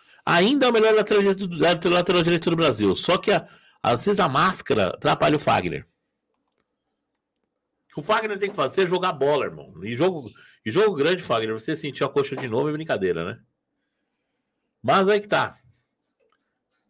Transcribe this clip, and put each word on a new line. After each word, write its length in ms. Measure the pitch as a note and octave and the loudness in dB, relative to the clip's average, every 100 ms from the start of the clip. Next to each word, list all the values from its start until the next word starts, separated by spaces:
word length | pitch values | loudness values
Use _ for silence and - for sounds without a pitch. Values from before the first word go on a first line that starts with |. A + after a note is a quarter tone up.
| _ _ | _ _
Ainda 420 | - E3+ G3 C#4+ B3+ | 0 2 4 2 2
é 20 | |
o 40 | |
melhor 220 | A3+ A3 | 4 4
lateral 260 | G#3+ G#3 G#3 | 4 4 2
direito 280 | G3 F#3+ G3 | 2 0 -4
do, 100 | E3+ D#3+ F3 F3 | 0 2 2 0
lateral 320 | F3 F3 F3+ | 0 2 2
direito 280 | E3+ E3+ E3+ | 2 0 0
do 60 | E3 | 0
Brasil. 380 | D#3+ G#2+ G2+ | 0 2 0
Só 240 | F2+ - F#3 | 0 0 0
que, 140 | - | 2
a, 160 | G3 - - _ _ | 0 -2 -20 _ _
às 220 | - - | -2 0
vezes, 160 | G3+ G3+ | 0 0
a 80 | E3+ | 0
máscara 640 | C3 F#3 F#3 - A2 F#2 | 2 0 0 -2 0 0
atrapalha 460 | - D3 D#3 D3 D3 | 0 -2 2 2 2
o 40 | |
Fagner. 460 | - G#2+ F#2 C#2+ - _ _ _ _ _ _ _ _ _ _ _ _ _ _ _ _ _ _ _ | 2 0 0 -6 -12 _ _ _ _ _ _ _ _ _ _ _ _ _ _ _ _ _ _ _
O 100 | _ | _
que 60 | - | -8
o 20 | |
Fagner 360 | D3 A3 A3 G3 | -2 0 0 -4
tem 120 | G3 | -4
que 60 | - | -2
fazer 280 | C3 G3 | -2 0
é 20 | F3+ | 0
jogar 260 | F3+ F3+ | 0 -2
bola, 340 | D#3 C#3 D3 G2+ | 0 0 0 -2
irmão. 280 | D#2 - D2+ | -8 -18 -14
E 120 | G2+ A#2+ | -8 -2
jogo, 340 | F3+ E3 A2 - - _ | 0 -2 -10 -20 -20 _
e 60 | A2+ | -4
jogo 240 | C#3+ A3 | 0 2
grande, 280 | D#3+ D3 F#3 | 2 0 0
Fagner, 300 | - A2+ A2 | -2 -2 -2
você 220 | A2 - | -6 -6
sentir 300 | D3+ D3+ - | -8 -6 -4
a 40 | C#3 | -4
coxa 280 | C#3+ C3+ C3 | -2 -4 -4
de 120 | C3 | -6
novo 200 | A2+ D3 | -4 -2
é 40 | |
brincadeira, 520 | D3+ D#3+ A2+ F#2 E2 | -4 -4 -2 -2 -2
né? 160 | F2 A2+ _ _ _ _ _ _ _ _ _ _ _ _ _ _ | -6 -10 _ _ _ _ _ _ _ _ _ _ _ _ _ _
Mas 280 | C#3+ F3 F#3+ | 0 2 4
aí 120 | G#3 | 0
que 80 | G#3 | 0
tá. 300 | D3+ A#2 - _ _ _ _ _ _ _ _ _ _ _ _ | -2 -2 -8 _ _ _ _ _ _ _ _ _ _ _ _